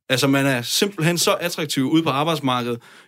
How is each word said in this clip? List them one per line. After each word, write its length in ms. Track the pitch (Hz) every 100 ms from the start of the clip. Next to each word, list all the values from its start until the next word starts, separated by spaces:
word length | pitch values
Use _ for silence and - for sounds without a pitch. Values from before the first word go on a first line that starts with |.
| -
Altså, 180 | 127 139
man 200 | 139 139
er 160 | 127
simpelthen 560 | 120 - 202 202 156 175
så 140 | - 196
attraktiv 440 | 170 - 156 - 135
ude 120 | 156
på 80 | 160
arbejdsmarkedet. 680 | 135 156 156 135 123 120 117 - -